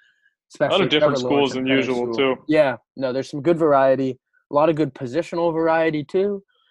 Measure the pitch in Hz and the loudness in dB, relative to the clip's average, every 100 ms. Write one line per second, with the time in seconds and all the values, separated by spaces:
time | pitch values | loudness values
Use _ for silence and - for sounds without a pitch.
0 | _ _ _ _ _ - 139 180 170 147 | _ _ _ _ _ -4 0 0 2 2
1 | 147 127 127 143 139 127 131 135 127 123 | 2 0 0 2 2 -2 0 0 0 -2
2 | 120 117 135 127 - 156 143 117 _ - | -4 0 -2 -2 0 2 2 0 _ -8
3 | 131 127 131 147 139 170 160 139 135 131 | -4 -4 -6 -4 -2 2 4 4 4 2
4 | 131 127 _ _ _ 143 160 151 151 - | 0 -6 _ _ _ 0 2 0 -4 -4
5 | 131 143 165 170 170 160 165 160 160 151 | -6 -6 -6 -4 -2 0 0 2 0 -2
6 | 143 190 202 202 - _ _ | -4 -2 -2 -4 -12 _ _